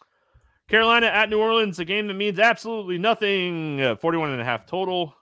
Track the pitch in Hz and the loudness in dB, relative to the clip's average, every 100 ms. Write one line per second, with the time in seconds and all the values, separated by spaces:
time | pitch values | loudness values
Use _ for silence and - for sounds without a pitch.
0 | _ _ _ _ _ _ - 220 226 233 | _ _ _ _ _ _ 0 2 4 4
1 | 226 196 214 214 220 226 214 180 170 208 | 4 2 2 2 2 2 0 -2 -4 -4
2 | 208 190 208 185 226 226 220 226 185 175 | -4 -4 -4 2 2 2 -4 -8 -4 -2
3 | 208 220 208 196 180 170 156 139 135 110 | 0 0 0 0 -2 -4 -6 -2 0 0
4 | 165 165 151 131 120 117 - 180 185 180 | 0 0 -2 -4 -2 -4 -4 -6 -4 -2
5 | 165 _ | -4 _